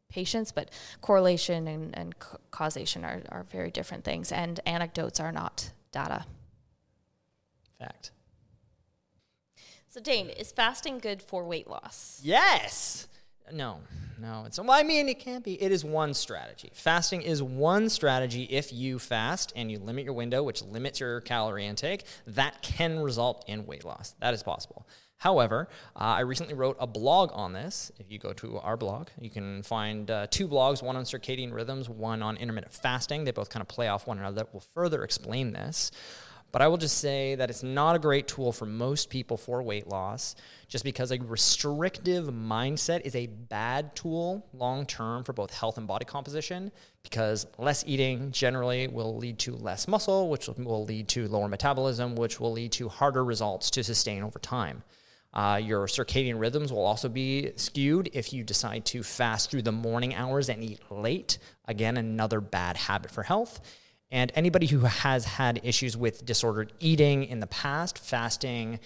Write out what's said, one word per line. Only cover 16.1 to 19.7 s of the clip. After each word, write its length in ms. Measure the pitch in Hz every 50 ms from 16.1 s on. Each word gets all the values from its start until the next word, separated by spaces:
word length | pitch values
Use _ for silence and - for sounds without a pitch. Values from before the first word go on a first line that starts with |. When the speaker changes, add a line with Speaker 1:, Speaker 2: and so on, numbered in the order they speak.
| 139
Speaker 2:
strategy. 580 | - - - 110 80 64 57 55 - - - -
Fasting 480 | - - 160 165 175 170 - 196 175
is 220 | 151 160 160 147 139
one 460 | 127 127 131 143 165 185 208 220 220
strategy 540 | 214 - - 143 131 127 131 123 117 120 127
if 280 | 101 123 139 143 -
you 260 | 127 120 127 131 131 123
fast 520 | - - 123 110 110 123 165 190 - - -
and 140 | 127 117
you 100 | 110